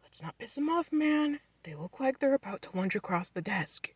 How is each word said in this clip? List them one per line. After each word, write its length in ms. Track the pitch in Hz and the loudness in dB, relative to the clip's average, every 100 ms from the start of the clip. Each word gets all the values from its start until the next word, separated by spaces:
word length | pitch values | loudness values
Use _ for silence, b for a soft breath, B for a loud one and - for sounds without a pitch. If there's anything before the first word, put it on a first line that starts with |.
Let's 200 | _ - | _ -8
not 160 | 160 - | -8 -10
piss 200 | 233 - | -2 0
em 100 | 294 | 2
off, 240 | 330 330 | 0 2
man. 480 | 302 302 302 302 294 _ _ | 2 4 4 2 -2 _ _
They 100 | - | -14
look 260 | 147 170 - | -10 -10 -2
like 180 | 262 269 | 0 2
they're 160 | 277 | 4
about 280 | 269 - 208 | 2 0 -10
to 140 | - 185 | -6 -2
lunge 200 | 190 208 | 0 -2
across 340 | - 180 175 | 0 0 0
the 120 | - | -4
desk 500 | 170 196 151 - - | -4 -2 0 0 -2